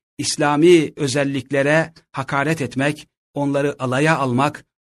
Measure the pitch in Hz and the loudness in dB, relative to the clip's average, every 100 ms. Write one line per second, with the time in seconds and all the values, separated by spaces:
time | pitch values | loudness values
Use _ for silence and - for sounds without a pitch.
0 | _ - 139 - 147 147 170 170 147 - | _ -10 -8 -2 0 4 6 6 4 -4
1 | 143 135 139 139 117 139 139 151 160 - | -4 -2 -2 -4 -2 0 2 2 0 -8
2 | _ - 131 139 139 160 123 127 143 147 | _ -10 -6 -4 -2 -2 -4 -2 -2 -4
3 | - _ _ 143 143 139 143 - 127 127 | -12 _ _ -6 -2 -2 -2 -4 -4 0
4 | 156 156 135 123 143 143 - _ | 0 0 0 0 0 -2 -14 _